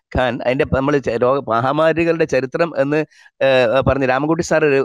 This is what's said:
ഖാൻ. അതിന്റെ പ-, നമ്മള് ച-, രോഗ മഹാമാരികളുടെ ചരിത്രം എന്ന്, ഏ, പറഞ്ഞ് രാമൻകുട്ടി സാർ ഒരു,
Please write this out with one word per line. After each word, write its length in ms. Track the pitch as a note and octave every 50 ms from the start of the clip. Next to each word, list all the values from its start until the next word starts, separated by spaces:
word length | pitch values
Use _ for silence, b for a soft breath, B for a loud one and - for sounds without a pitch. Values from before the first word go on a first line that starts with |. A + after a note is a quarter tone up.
| _ _ - -
ഖാൻ. 200 | B2+ B2 A#2+ -
അതിന്റെ 220 | - A#2+ B2+ C#3 D3+
പ-, 120 | B2+ -
നമ്മള് 240 | C3 C3+ C#3 D3 C#3
ച-, 80 | A#2+ A#2+
രോഗ 420 | A2+ A#2 B2 B2 C3+ C#3 B2+ G#2+
മഹാമാരികളുടെ 760 | A2 A#2 A#2+ C3 C#3+ D3+ D#3+ E3 D#3 E3 E3+ E3+ E3 E3 D#3+
ചരിത്രം 480 | D3+ - B2+ C3 C3 - D#3+ E3+ E3+ C#4+
എന്ന്, 200 | C#3 C#3 C#3+ D3 D#3 D3+ b b b b b _ -
ഏ, 380 | C3+ C3+ C3 B2+ B2+ A2 A#2+ C3+ B2 C3+
പറഞ്ഞ് 200 | C3 C#3 C3+ B2+
രാമൻകുട്ടി 340 | C3 C3+ C#3+ D#3 E3 E3
സാർ 220 | E3+ - E3 D#3 D#3
ഒരു, 180 | D3 C#3 C3+